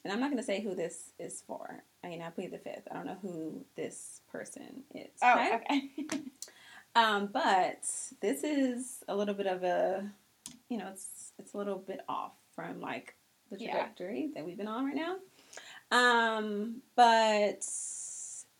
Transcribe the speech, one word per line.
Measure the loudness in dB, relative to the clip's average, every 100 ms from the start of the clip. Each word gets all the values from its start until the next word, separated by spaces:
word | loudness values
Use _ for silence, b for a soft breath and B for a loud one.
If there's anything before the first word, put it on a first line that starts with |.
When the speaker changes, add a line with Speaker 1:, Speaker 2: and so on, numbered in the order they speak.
Speaker 1:
and | -4
I'm | -2
not | 0
gonna | -2
say | 0 -2
who | -2 -2
this | -4 -6 -16 -12
is | -12 -10 -10
for. | -12 -10 -14 -18 _
I | -12
mean, | -10
I | -10
plead | -8 -8
the | -8
fifth. | -10 -12 -10
I |
don't | -8 -8
know | -8
who | -8 -6 -8 -10 -12 -8
this | -8 -8 -14 -18 _
person | -12 -10 -14 -16 -16 -14
is, | -16 -12 4
Speaker 2:
Oh, | 6
Speaker 1:
okay? | 6 6 0
Speaker 2:
okay. | 2 0 0 -8 -6 -6
<laughs> | -8 -14 -18 B B B B 4
Speaker 1:
Um, | 4 4 0
but | 2 4 6 4 0 -8 -8 -10 -2
this | 0 0
is | 0 2 2 0 -6 -10 -4
a | 0
little | 0 0
bit | 0
of | 0
a, | 2 4 2 0 -4 -10 _ _ -20 -14 -8
you | -6
know, | -6
it's, | -10 -14 -14 -18 -18
it's | -12
a | -6
little | -4 -4
bit | -6 -10 -6
off | -6 -6 -10 _ -12
from, | -10 -8
like, | -6 -8 -10 -20 _ _ -16
the | -10
Speaker 2:
Yeah. | -4
Speaker 1:
trajectory | -4 -4 -6 -6 -4 -6
that | -6
we've | -8 -6
been | -6
on | -4
right | -2 -2
now. | -4 -6 -10 B B B B B B 6
Um, | 6 6 4 2 0 -2 -4 -6 2 8
but | 10 10 6 6 4 2 -6 -6 -6 -8 -10 -10 -12 -14 -16